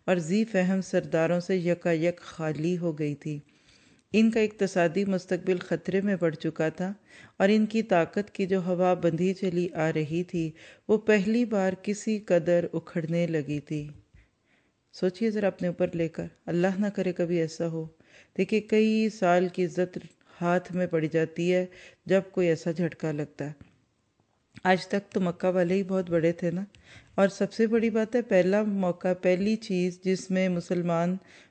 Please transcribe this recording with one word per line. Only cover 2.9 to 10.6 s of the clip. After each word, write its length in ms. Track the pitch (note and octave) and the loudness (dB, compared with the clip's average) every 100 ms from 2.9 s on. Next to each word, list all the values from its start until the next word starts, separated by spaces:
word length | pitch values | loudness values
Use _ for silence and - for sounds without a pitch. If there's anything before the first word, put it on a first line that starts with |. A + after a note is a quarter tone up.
गई 220 | D3+ D3 C#3+ | -2 -4 -4
थी, 260 | D#3 D3 - _ _ _ _ _ _ | -8 -10 -12 _ _ _ _ _ _
इनका 280 | G#3+ A3+ A3+ | 2 4 4
इक्तसादी 640 | G#3+ G#3+ F#3+ F#3 E3+ F3 G3 | -2 0 -2 2 2 2 0
मुस्तकबिल 520 | F#3 - F3+ F#3 F3+ | -2 -2 -4 -2 -2
ख़तरे 400 | - E3 - F#3+ | -2 -4 -2 -2
में 160 | G3+ F3+ | 0 0
पड़ 160 | E3+ D#3 | 0 0
चुका 340 | - D#3+ D#3+ | -6 -2 -4
था 220 | D#3 F#3 G3+ _ - - - | -2 -8 -8 _ -20 -20 0
और 100 | G3 | 4
इनकी 300 | G#3+ G#3+ A3 | 4 2 -2
ताकत 460 | A3 F3 E3 G#3 G3+ | 2 2 2 -2 -6
की 140 | - F#3 | -4 -2
जो 140 | F#3+ | 0
हवा 320 | F3+ F3 F3+ F3 | 0 0 2 2
बंधी 360 | E3 D#3+ F#3 | 0 0 -2
चली 340 | F#3 F#3+ F3 F3 | 0 -2 -2 -2
आ 180 | E3 D#3 | -2 0
रही 320 | D#3 D3 E3 | 0 -2 -4
थी, 300 | F3+ E3+ D#3+ - | -4 -4 -6 -8